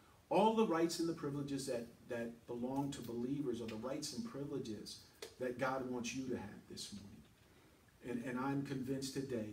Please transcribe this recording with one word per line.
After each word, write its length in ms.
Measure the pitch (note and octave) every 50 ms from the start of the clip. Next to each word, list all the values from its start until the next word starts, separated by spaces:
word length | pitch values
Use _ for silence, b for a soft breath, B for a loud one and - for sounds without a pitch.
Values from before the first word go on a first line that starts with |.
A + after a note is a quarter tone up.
| B B B B B -
All 260 | D#3 F3 G#3 A3 A3+
the 120 | A3 A3
rights 320 | E3+ E3 E3 E3+ E3+ - -
and 100 | E3 E3
the 40 | D#3
privileges 540 | - D3+ C#3+ C#3+ C#3+ C#3 C#3 C#3 B2+ -
that, 200 | C3+ B2 A#2 A#2 - - - - -
that 380 | B2 A#2 A#2 A#2 A#2 - - -
belong 420 | A#2+ A#2+ A#2+ B2+ C3+ C#3 C#3+ C#3 -
to 80 | -
believers 600 | A#2 A#2 A#2 A#2+ A#2+ B2+ C#3+ C#3+ C3 B2 A2+ G#2+
are 60 | A#2
the 80 | G#2+ A2
rights 380 | A2 A2 C3 - - - - B2
and 100 | A2+ -
privileges 760 | - - C#3 C#3+ C#3 C#3+ C3 A#2+ A2+ G#2+ G2+ - - - - B B B B B - - -
that 180 | C3 B2+ B2 B2
God 300 | C3+ C3+ C3 C3 B2 B2
wants 240 | B2 B2 A2+ - B2
you 120 | C3+ C3 B2
to 80 | A2+
have 260 | G#2 G#2 G2+ - - - -
this 220 | - - - - G#2
morning. 180 | F#2+ G2+ - - - - - - B B B B B B B B B B B - - - B2+
And, 160 | A#2+ A#2+ A#2+ C3+
and 160 | B2 B2+ C3
I'm 180 | C#3 C#3 C#3 -
convinced 480 | - C#3 B2+ A#2+ B2+ C3+ C3 - - -
today 360 | C3+ B2+ - B2 A2+ G#2+ G#2